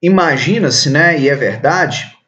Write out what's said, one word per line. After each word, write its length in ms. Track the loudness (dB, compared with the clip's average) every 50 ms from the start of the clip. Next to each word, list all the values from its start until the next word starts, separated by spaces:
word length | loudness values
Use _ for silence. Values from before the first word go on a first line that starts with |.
| 2
imagina-se, 880 | 2 2 2 2 2 0 -2 0 -2 -2 0 0 0 0 0 -2 0
né, 300 | 2 2 2 2 2 2
e 80 | 2 0
é 60 | 0
verdade, 800 | 0 -2 -4 -4 -2 -2 -2 0 0 -2 -2 -4 -8 -12 -14 -18 _ _